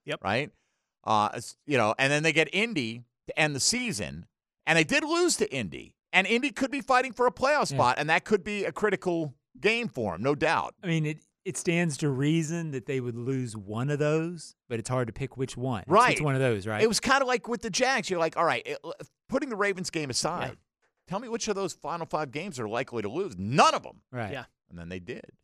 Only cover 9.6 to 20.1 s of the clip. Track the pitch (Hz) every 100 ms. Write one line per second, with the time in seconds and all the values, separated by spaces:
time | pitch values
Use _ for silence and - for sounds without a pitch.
9.6 | 196 233 214 131 104 85 131 147 160 139
10.6 | 65 - 185 160 151 151 _ _ 190 -
11.6 | 180 170 170 135 147 131 147 165 160 170
12.6 | 160 135 - 135 123 117 120 135 123 107
13.6 | 95 110 139 143 151 160 165 170 - -
14.6 | - 113 - 127 117 - 135 123 131 127
15.6 | 131 107 - 202 247 143 151 131 131 104
16.6 | 104 107 226 196 262 269 254 247 - 240
17.6 | 226 180 254 262 175 175 165 - 165 120
18.6 | - 147 165 - 147 _ - 269 277 202
19.6 | 202 185 175 165 139